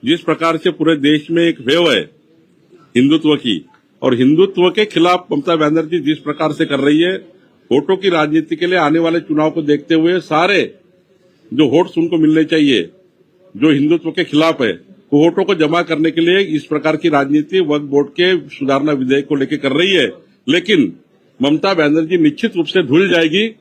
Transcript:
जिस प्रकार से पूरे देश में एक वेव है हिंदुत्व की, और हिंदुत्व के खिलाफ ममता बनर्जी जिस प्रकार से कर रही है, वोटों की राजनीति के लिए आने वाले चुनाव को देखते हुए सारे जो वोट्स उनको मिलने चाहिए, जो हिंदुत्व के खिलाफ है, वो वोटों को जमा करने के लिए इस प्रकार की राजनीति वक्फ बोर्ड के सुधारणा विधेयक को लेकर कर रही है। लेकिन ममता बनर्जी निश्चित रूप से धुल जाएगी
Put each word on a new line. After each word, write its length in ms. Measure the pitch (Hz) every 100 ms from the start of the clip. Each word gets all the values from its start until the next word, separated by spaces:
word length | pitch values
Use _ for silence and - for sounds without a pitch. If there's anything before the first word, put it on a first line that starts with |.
| 117
जिस 160 | 170
प्रकार 360 | 170 156 165 160
से 140 | 180
पूरे 240 | 160 160 160
देश 360 | 139 151 147
में 120 | 165
एक 180 | 170 165
वेव 300 | 120 160 170
है 180 | 110 76 _ _ _ _ _ _ - _ 120
हिंदुत्व 400 | 135 156 151 147
की, 300 | 123 92 - _ _ _
और 140 | 131 120
हिंदुत्व 540 | 131 156 196 190 180
के 160 | 175 214
खिलाफ 420 | - 175 180 175
ममता 240 | 151 143 165
बनर्जी 440 | 151 160 156 170
जिस 180 | 139 156
प्रकार 340 | 147 147 156
से 140 | 147 160
कर 140 | 139
रही 220 | 139 151
है, 260 | 175 190 - _ _ _ _
वोटों 260 | 127 147 190
की 120 | 190
राजनीति 460 | 170 151 156 156 160
के 120 | 175
लिए 80 | 180
आने 240 | 151 160
वाले 200 | 165 165
चुनाव 320 | 156 151 156
को 100 | 160
देखते 340 | 147 147 147 165
हुए 240 | 165 180
सारे 560 | - 156 180 196 113 - _ _ _ _ _ _ _
जो 140 | 123 147
वोट्स 300 | 143 180 -
उनको 200 | 165 165
मिलने 260 | 156 160
चाहिए, 460 | 156 160 147 113 82 _ _ _ _ _ _ 104
जो 140 | 151
हिंदुत्व 400 | 143 147 170 160
के 120 | 156
खिलाफ 380 | 175 147 160 151
है, 340 | 117 87 _ - _
वो 100 | 143
वोटों 200 | 165 170
को 120 | 190 190
जमा 260 | 151 165
करने 300 | 165 156 160
के 100 | 160
लिए 180 | 165 190
इस 260 | 196 156 -
प्रकार 320 | 151 151 156
की 120 | 170
राजनीति 500 | 147 139 151 151 185
वक्फ 260 | 160 147 147
बोर्ड 220 | 139 143
के 420 | - 175 185 147
सुधारणा 420 | - 135 135 151
विधेयक 360 | 143 131 139 139
को 80 | 143
लेकर 220 | 135 147
कर 140 | 139
रही 200 | 135 185
है। 220 | 185 117 - _ _ -
लेकिन 460 | 165 175 196 104 - _ _ _ _
ममता 320 | 135 151 196
बनर्जी 440 | 185 147 156 160 180
निश्चित 380 | 151 147 226 -
रूप 100 | 156
से 180 | 190
धुल 260 | 151 147 196
जाएगी 460 | 175 165 170 220 220